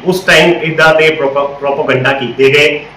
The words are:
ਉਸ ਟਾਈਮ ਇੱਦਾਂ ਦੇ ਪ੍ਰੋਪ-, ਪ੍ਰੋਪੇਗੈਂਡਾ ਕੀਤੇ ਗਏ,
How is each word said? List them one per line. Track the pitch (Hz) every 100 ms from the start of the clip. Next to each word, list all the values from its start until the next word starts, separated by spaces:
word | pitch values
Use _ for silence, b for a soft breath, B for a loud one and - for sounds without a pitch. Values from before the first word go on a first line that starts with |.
ਉਸ | 175 180
ਟਾਈਮ | - 160 175
ਇੱਦਾਂ | 170 160 156 160
ਦੇ | 156 156
ਪ੍ਰੋਪ-, | 156 139 139 143 -
ਪ੍ਰੋਪੇਗੈਂਡਾ | 139 139 139 127 135
ਕੀਤੇ | 139 123 120 135
ਗਏ, | 147 151 147 -